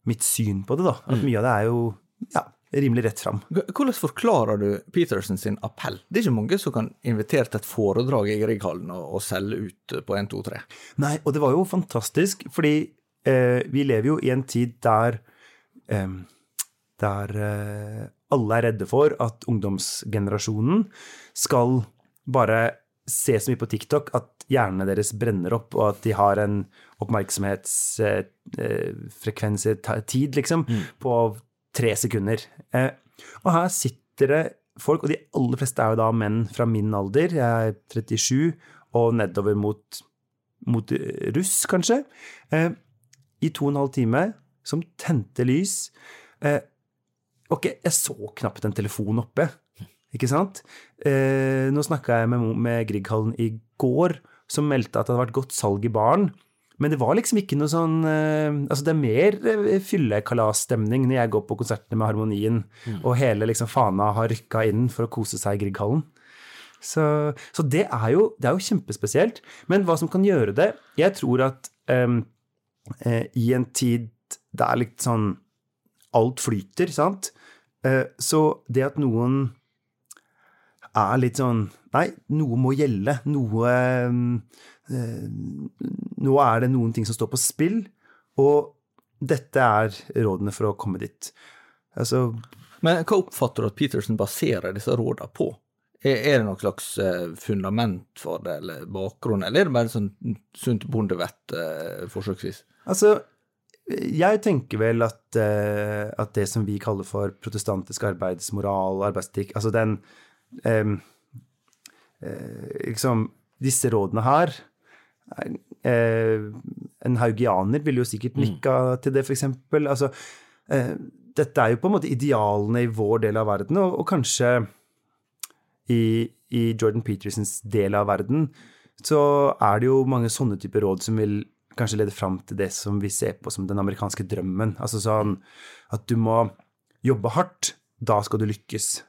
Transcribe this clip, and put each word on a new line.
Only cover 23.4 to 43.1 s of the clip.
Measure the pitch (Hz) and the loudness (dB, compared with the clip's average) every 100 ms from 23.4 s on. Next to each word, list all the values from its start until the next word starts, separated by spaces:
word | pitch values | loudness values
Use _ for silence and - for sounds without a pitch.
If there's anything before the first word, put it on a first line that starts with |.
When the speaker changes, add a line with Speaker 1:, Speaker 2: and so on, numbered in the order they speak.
| 131 | 0
Speaker 1:
mye | 123 | -2
på | 117 | -2
TikTok | 107 - 147 147 | -6 0 -2 0
at | 123 - - - | -4 -6 -12 0
hjernene | 131 104 92 95 | 2 2 0 0
deres | 95 104 104 | 0 -2 -2
brenner | 117 98 90 117 | -2 0 0 -2
opp, | - | -2
og | - 104 | 0 0
at | 101 | 0
de | 113 | -2
har | 101 101 98 | 2 4 4
en | 104 104 92 _ - - | 2 0 -4 _ -20 -10
oppmerksomhets-, | 101 110 98 - 98 98 - - - - | -2 -2 -2 -4 -2 -4 -4 -4 -4 -2
eh, | 107 101 98 _ - - | 0 0 -4 _ -8 -6
eh, | - - 50 - - | -4 -4 -4 -8 -14
frekvens, | - - - 107 101 110 | -10 -8 -4 -2 0 0
eh, | 107 | -2
ta-, | - 113 | -2 -6
tid, | 107 127 143 135 | -2 0 0 0
liksom, | 131 165 156 | 0 0 0
Speaker 2:
Mm. | 113 82 - | -2 -4 -6
Speaker 1:
på | 131 120 117 107 - _ _ | 0 2 2 0 -14 _ _
tre | - 117 | -2 0
sekunder. | 107 113 110 101 110 - - - | 0 0 0 0 -2 -4 -20 -4
Eh, | 127 131 - _ - - - | 0 0 -2 _ -20 -20 -4
og | - | 2
her | 170 180 | 2 2
sitter | - 131 - _ - 135 | 0 -4 -6 _ 0 2
det | 151 160 - _ - | 4 0 -6 _ -6
folk, | - 156 | 0 0
og | 147 | 0
de | - - | -4 -4
aller | - 123 123 | 0 0 0
fleste | 131 - | -2 0
er | 113 | 0
jo | 113 | 2
da | 110 | 2
menn | 113 104 110 110 | 2 0 0 -2
fra | - 117 | 0 0
min | 110 104 | 0 0
alder, | 104 98 127 170 | -2 0 2 2
jeg | 165 120 113 110 | 2 2 2 0
er | 104 - | -2 -8
trettisju, | 120 110 113 - 131 165 160 - - _ | -8 -4 -2 0 2 2 -2 -10 -20 _
og | 120 117 | 2 4
nedover | 113 101 87 101 104 | 4 0 0 0 2
mot, | 104 104 _ - - _ _ _ _ _ - | 0 -4 _ -20 -20 _ _ _ _ _ -2
mot, | 117 110 | -2 0
eh, | 127 - - - | -4 -4 -6 -4
russ, | 117 190 - - | -2 -2 -2 0
kanskje, | 185 175 240 285 - - - _ | 0 2 0 -2 -14 -20 -20 _
eh, | 156 170 - _ _ _ | 0 0 -2 _ _ _